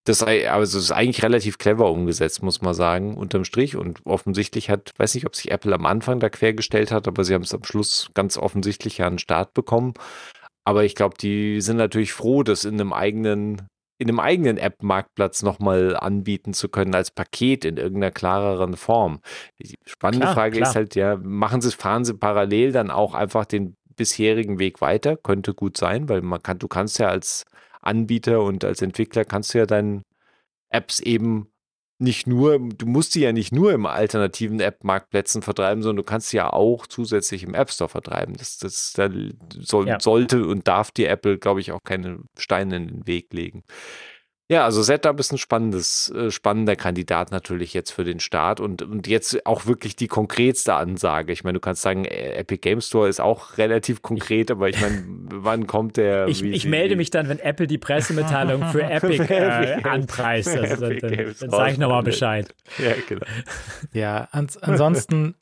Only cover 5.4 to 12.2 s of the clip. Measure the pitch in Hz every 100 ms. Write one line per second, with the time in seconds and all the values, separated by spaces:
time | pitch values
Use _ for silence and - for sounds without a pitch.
5.4 | - 101 101 95 78 101 113 127 113 -
6.4 | 113 110 110 107 107 110 - 92 90 92
7.4 | 87 - - 107 104 - - - 98 -
8.4 | - 101 101 101 110 - 90 87 - 82
9.4 | 98 - 123 117 127 120 - - - -
10.4 | - _ - 101 104 - 101 - 101 104
11.4 | 104 104 101 113 110 110 104 -